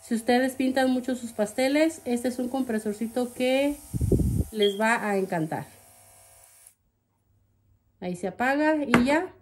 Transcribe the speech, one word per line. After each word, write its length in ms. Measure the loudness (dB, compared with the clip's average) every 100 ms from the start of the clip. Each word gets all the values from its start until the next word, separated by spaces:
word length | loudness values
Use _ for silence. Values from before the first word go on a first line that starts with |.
si 100 | -4
ustedes 400 | -4 2 2 2
pintan 360 | 0 0 2 2
mucho 240 | 2 -2
sus 180 | -6 -6
pasteles, 720 | -4 -4 0 2 4 2 0
este 240 | -2 -2 -2
es 100 | -2
un 120 | -4
compresorcito 800 | -2 -2 -2 -2 -4 -4 -2 -4
que 460 | -2 0 2 0 -2 -6 -2 2 2 2 0 -4
les 260 | 0 0 2
va 300 | 0 0 0
a 80 | -2
encantar. 480 | 0 -2 -2 -6 -10 -18 -20 -20 -20 -20 -20 -20 -20 _ -20 _ _ _ _ _ _ _ _ _ _ _ _ _
Ahí 140 | -10
se 140 | -6 -8
apaga 560 | -2 0 2 2 0
y 220 | 2 2 4
ya. 260 | 2 0 -12